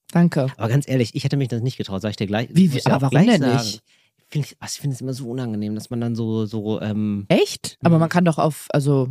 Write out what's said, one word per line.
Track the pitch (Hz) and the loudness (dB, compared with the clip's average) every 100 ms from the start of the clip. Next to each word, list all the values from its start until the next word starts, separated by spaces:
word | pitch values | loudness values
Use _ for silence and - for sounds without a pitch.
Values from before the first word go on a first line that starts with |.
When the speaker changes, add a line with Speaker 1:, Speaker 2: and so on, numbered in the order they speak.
| _ | _
Speaker 1:
Danke. | 175 175 156 135 - | 4 4 4 -2 -2
Speaker 2:
Aber | 113 | 0
ganz | 139 135 | 0 2
ehrlich, | 131 113 147 | 0 0 -2
ich | |
hätte | 139 139 | -2 -2
mich | 127 | -2
das | 117 | -2
nicht | 127 - | -4 -6
getraut, | 101 95 | -6 -6
sag | 107 | -6
ich | - | -4
dir | 98 | -4
gleich. | 107 120 | -2 0
Speaker 1:
Wie, | 175 185 | 2 4
Speaker 2:
Muss | 127 | 2
Speaker 1:
wie, | |
Speaker 2:
ich | - | 0
auch | 131 | 2
Speaker 1:
warum | 135 | 2
Speaker 2:
gleich | 123 220 | 4 4
Speaker 1:
denn | 190 | 4
Speaker 2:
sagen. | 127 117 | 2 0
Speaker 1:
nicht? | 110 - _ _ _ _ _ | -2 -8 _ _ _ _ _
Speaker 2:
Find | 151 131 | -6 -6
ich, | - | -10
was, | - - | -14 -8
ich | |
finde | 143 127 | -6 -6
es | |
immer | 131 | -8
so | 123 117 | -8 -8
unangenehm, | 131 120 104 107 107 | -6 -6 -4 -4 -6
dass | - | -6
man | 120 | -6
dann | 117 113 | -4 -4
so, | 113 110 104 | -2 -2 -2
so, | 110 107 110 | -4 -4 -4
ähm, | 107 107 107 101 101 | -2 -2 -2 -2 2
Speaker 1:
Echt? | 220 415 - - - | 2 2 -4 -14 -2
Aber | 170 160 | 4 4
Speaker 2:
Mhm. | |
Speaker 1:
man | 165 | 4
kann | 175 175 | 4 2
doch | 156 | 2
auf, | 156 - - | 0 -2 -2
also | 147 143 139 131 | 0 2 2 2